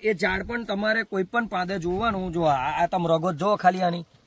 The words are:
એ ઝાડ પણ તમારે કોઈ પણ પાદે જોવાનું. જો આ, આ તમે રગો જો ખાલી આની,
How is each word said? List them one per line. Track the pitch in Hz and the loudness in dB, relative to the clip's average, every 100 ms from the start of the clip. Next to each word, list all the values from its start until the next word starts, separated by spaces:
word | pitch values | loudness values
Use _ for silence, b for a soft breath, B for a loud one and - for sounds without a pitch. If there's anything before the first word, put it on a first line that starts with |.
એ | 214 | -2
ઝાડ | 190 202 190 - | 0 0 -2 -4
પણ | 240 | -6
તમારે | 226 196 214 226 | -4 -2 0 0
કોઈ | 214 190 | -2 -4
પણ | 185 233 220 | 0 -2 -2
પાદે | 185 180 196 | -2 -2 -4
જોવાનું. | 170 185 233 196 185 | -2 -2 0 -2 -4
જો | 165 | 0
આ, | 160 135 139 151 | 2 2 0 0
આ | 170 | 0
તમે | 185 165 | 2 2
રગો | 160 175 | 2 2
જો | 147 196 202 | 0 0 4
ખાલી | 185 185 | 4 4
આની, | 180 175 165 _ | -2 -2 -10 _